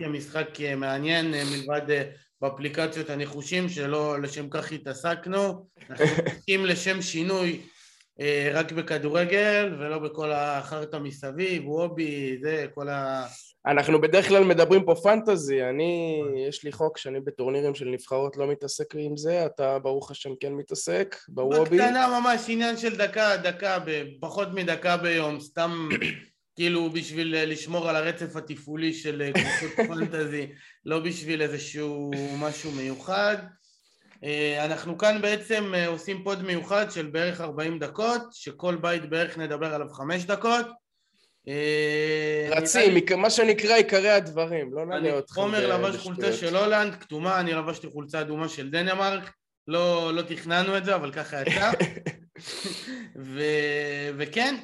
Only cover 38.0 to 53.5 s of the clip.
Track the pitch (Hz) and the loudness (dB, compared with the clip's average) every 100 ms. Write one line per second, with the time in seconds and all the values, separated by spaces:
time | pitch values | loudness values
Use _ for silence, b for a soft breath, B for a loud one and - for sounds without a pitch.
38 | 226 240 233 - 147 143 180 170 170 170 | 0 0 -4 -14 -14 -6 -4 -2 -2 -2
39 | 151 160 170 165 156 147 160 151 143 147 | -2 -2 -2 -4 -6 -4 -4 -4 -6 -8
40 | 139 180 180 202 233 240 233 - _ _ | -4 -4 -2 -2 2 0 -2 -10 _ _
41 | _ _ _ _ - 143 151 151 151 151 | _ _ _ _ -8 -4 0 2 2 2
42 | 156 156 151 151 151 156 160 240 208 175 | 0 0 0 0 0 2 4 6 8 8
43 | - 185 214 226 226 208 208 226 220 196 | 6 4 4 6 4 4 6 6 8 6
44 | 208 202 165 156 165 170 131 143 165 180 | 8 6 4 0 0 -2 -4 -4 -4 0
45 | 156 143 139 185 202 214 196 180 196 185 | 0 0 -2 -2 0 2 2 2 0 -2
46 | 185 180 190 - 170 180 208 214 202 180 | -6 -2 0 0 0 2 4 4 2 -4
47 | - 151 180 185 175 160 156 156 156 147 | -10 -4 0 2 2 0 -2 -6 -10 -12
48 | 143 156 151 151 160 147 135 165 185 190 | -8 -6 -4 -4 -4 -6 -4 -2 0 0
49 | 196 196 180 - _ _ - 165 175 170 | 0 -2 -6 -18 _ _ -4 0 2 2
50 | 165 165 165 156 165 175 190 196 185 185 | 0 -2 -4 -8 0 0 2 0 2 0
51 | 143 147 147 143 143 175 214 - 180 - | 0 -6 -8 -4 0 2 2 2 0 -2
52 | - - - - - - 196 - - 254 | -10 -12 -16 -18 -12 -10 -10 -10 -12 -12
53 | 196 - 131 135 151 | -14 -16 -10 -4 0